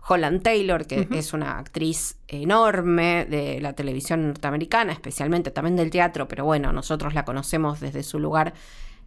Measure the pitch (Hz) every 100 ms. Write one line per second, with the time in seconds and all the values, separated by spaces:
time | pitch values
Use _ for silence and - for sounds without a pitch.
0 | - 180 151 185 226 220 185 165 151 -
1 | 185 190 151 156 143 - 139 - 160 160
2 | - - - 143 151 214 226 190 175 170
3 | 170 170 - 147 143 131 143 139 139 131
4 | - 165 151 143 143 147 165 226 214 156
5 | - - 143 175 165 143 160 180 165 175
6 | 175 160 131 - 147 151 139 117 - 151
7 | 147 151 139 131 143 160 151 147 139 139
8 | 139 156 151 156 156 - - - - -